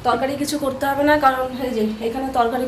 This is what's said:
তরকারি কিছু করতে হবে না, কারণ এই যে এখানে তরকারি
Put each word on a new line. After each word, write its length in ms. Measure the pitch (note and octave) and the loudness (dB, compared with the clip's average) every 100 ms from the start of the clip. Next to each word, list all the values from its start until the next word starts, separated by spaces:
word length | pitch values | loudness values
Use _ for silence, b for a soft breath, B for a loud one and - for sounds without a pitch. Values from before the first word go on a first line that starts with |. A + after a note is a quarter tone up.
তরকারি 320 | B3 A#3+ C4+ C#4 | 0 0 -2 -2
কিছু 240 | C#4+ D4 | -2 -2
করতে 260 | C4+ C4 C#4 | -2 -2 -2
হবে 180 | C#4 | 2
না, 140 | D4 D4+ | 4 6
কারণ 480 | C#4 C4 B3+ B3 B3 | 4 2 -2 -4 -4
এই 60 | |
যে 340 | A3+ G#3+ A3 A3+ | 0 -2 -2 -4
এখানে 240 | B3+ C4+ | -4 -2
তরকারি 320 | C4 A#3 B3 | 0 0 0